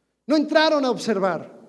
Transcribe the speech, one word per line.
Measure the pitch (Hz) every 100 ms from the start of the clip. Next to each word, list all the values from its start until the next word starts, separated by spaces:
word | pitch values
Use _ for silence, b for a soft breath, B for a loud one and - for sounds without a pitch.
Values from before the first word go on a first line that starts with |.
| _ _ -
no | 311
entraron | 302 311 311 294 262
a |
observar, | 202 220 196 190 160 - -